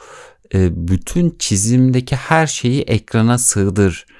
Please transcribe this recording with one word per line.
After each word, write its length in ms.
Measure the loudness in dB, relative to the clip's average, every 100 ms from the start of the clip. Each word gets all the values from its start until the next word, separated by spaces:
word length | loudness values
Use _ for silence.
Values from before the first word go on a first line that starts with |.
| -20 -20 -20 _ _
e, 340 | 0 0 0 -2
bütün 480 | -2 -2 -2 0 -2
çizimdeki 800 | -2 -2 2 2 4 2 -2 -6
her 300 | 0 0 0
şeyi 360 | -2 -2 -2
ekrana 560 | 0 -2 -2 0 2 2
sığdır, 680 | 0 0 0 2 0 0 -10